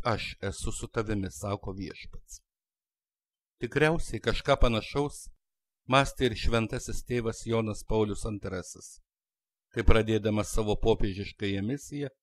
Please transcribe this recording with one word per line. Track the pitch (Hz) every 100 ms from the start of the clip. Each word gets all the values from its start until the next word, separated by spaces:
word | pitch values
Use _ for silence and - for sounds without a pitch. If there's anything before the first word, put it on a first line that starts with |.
aš | 120 104 - -
esu | 101 - 117
su | - 120
tavimi“, | 117 107 107 95
sako | - 101 101 101
Viešpats. | 95 82 - - - - - _ _ _ _ _ _ _ _ _ _ _ -
Tikriausiai | 120 139 156 170 - 113
kažką | 113 - - 139
panašaus | 123 110 - 143 143 - - - _ _ _ _ -
mąstė | 135 139 - 123
ir | 113
šventasis | - 117 113 127 - 107 -
tėvas | 120 113 - 113
Jonas | 113 110 101 -
Paulius | 110 104 101 113
antrasis, | 104 98 92 - - - - _ _ _ _ _ _ _
kai | 117
pradėdamas | 110 113 107 110 107 104 101
savo | - 107 101
popiežiškąją | 113 104 104 95 98 - 101 98
misiją | 104 139 - 143 143 _